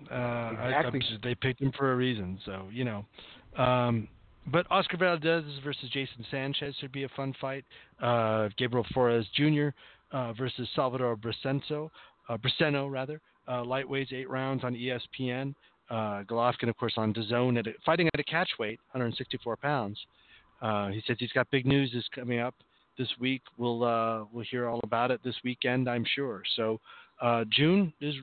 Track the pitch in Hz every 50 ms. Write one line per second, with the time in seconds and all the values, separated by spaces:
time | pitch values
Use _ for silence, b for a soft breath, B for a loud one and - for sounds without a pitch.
0 | - - 123 127 123 120 120 120 117 113 113 110 123 127 139 147 160 123 117 131
1 | 120 - 110 104 - 123 120 - - 131 127 - 135 135 - - 139 135 127 123
2 | 127 127 120 104 95 90 95 95 - 104 95 95 95 95 110 123 127 120 107 101
3 | 104 - B B B B B B B B - - 127 123 127 123 123 120 117 110
4 | 104 - - - - - - - - - 135 170 180 - 175 196 175 - - 165
5 | 185 180 175 160 147 165 165 170 151 147 143 139 135 147 135 - - 120 - 139
6 | 135 - - 120 110 - 147 135 131 139 139 - 147 143 135 - 143 131 131 139
7 | 135 127 - - 135 135 127 - 139 135 135 139 - B B B B B B -
8 | 127 120 120 117 113 110 110 110 107 104 104 - 123 117 120 123 110 - - 135
9 | 123 120 117 117 110 - - - 147 156 151 143 147 147 - B B B B B
10 | B _ - 135 123 117 110 110 131 123 - - 120 - - 160 135 127 123 127
11 | 127 120 117 107 110 117 107 - - 135 135 139 - - 151 147 156 156 B B
12 | B B B _ _ - 120 107 113 131 - - 170 151 143 139 139 139 135 131
13 | 131 135 151 156 b b b b _ - 127 123 120 120 127 135 135 131 139 135
14 | 135 - 131 127 131 131 131 131 135 135 135 127 - 123 120 117 120 131 123 120
15 | - - - - 131 127 123 131 135 139 139 b b b b b _ - 120 113
16 | 110 107 101 101 98 98 117 117 120 123 117 - 127 117 110 - 123 110 - 117
17 | 110 107 101 113 110 101 120 120 123 127 120 120 101 110 - - - 160 165 175
18 | 175 160 - 143 143 - 156 165 185 - - - 110 107 113 - _ _ - 131
19 | 123 117 - - 127 - - 120 - 117 110 - - 143 147 131 110 101 104 -
20 | - b b b b b b b b b _ _ 123 110 107 104 101 98 101 110
21 | - - 120 - 123 113 - 131 120 - - 135 127 135 139 139 139 123 117 120
22 | - - - 135 123 120 120 120 120 131 - _ _ b b b b b _ -
23 | 127 - - - 123 131 135 131 - - - 117 120 120 117 117 120 120 117 113
24 | 113 113 113 110 107 107 117 120 110 - 127 123 120 117 117 117 113 107 117 113
25 | 123 123 127 113 - 127 113 - - 123 123 - - 123 123 131 127 123 120 120
26 | 110 - - 139 139 127 104 95 - - - - 113 110 110 110 B B B B
27 | B B B - 127 120 117 117 113 110 - - 147 160 185 202 196 160 - _
28 | 143 147 147 135